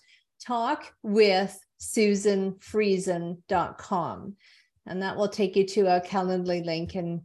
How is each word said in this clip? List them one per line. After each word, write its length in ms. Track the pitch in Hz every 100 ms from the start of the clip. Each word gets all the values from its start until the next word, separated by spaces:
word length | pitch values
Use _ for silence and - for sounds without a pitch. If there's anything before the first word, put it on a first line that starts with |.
| _ _ _ _ -
talk 480 | 240 233 302 - _
with 580 | 220 202 214 185 196 - _ -
Susan 760 | - - 208 202 208 196 190 190
Friesen 800 | - 214 208 190 185 175 170 175 -
dot 300 | 185 156 -
com. 560 | - 185 151 92 131 202 _ _ _ _ -
And 120 | 185
that 160 | 190 -
will 100 | 202
take 300 | 202 190 196
you 80 | 190
to 140 | - 190 180
a 20 |
Calendly 640 | 180 202 185 185 180 175 170
link, 300 | 165 170 190
and 240 | 170 170